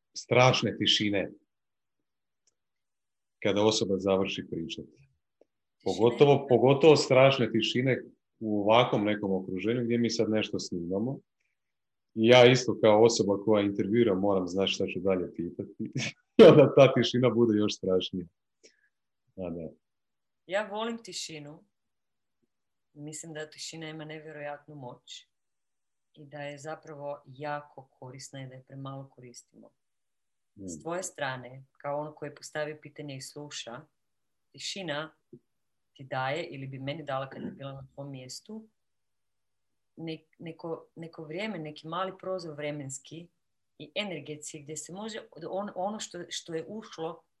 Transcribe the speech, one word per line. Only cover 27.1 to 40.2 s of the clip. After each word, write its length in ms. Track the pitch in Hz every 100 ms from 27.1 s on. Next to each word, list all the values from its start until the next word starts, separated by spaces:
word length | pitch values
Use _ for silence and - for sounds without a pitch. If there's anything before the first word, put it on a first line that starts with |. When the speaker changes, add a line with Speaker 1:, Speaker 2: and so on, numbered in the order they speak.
| 143 -
Speaker 2:
jako 600 | 131 147 147 147 - 131 _
korisna 420 | 127 135 - 139
i 40 | 131
da 80 | 131
je 80 |
premalo 460 | 131 135 135 135 135
koristimo. 600 | - 127 120 _ 110 110 _ _ _ _ _ _ _ _ -
Speaker 1:
Mm. 120 | 95
Speaker 2:
S 140 | 78
tvoje 220 | 160 180
strane, 600 | 190 - 139 127 123 135 135 _
kao 220 | 143 147
ono 140 | 151 151
koji 200 | 147 147
postavi 460 | - 151 151 151
pitanje 340 | 147 - 147 135
i 60 |
sluša, 600 | - 147 147 - 113 120 - _ _ _ _ _ _
tišina 600 | 135 - 196 170 147 156 _ _ - _ _ _ _ _
ti 100 | -
daje 400 | 135 131 131 156
ili 240 | 170 143 131
bi 120 | 131
meni 240 | 135 156
dala 260 | 143 135 135
kad 140 | -
bi 80 | -
bila 200 | 123 139
na 160 | 135 -
tvom 180 | - 143
mjestu, 560 | 131 127 - - 220 220 _ _ _ _ _ _ _ _ _ _ _ _ -
ne-, 280 | 165 156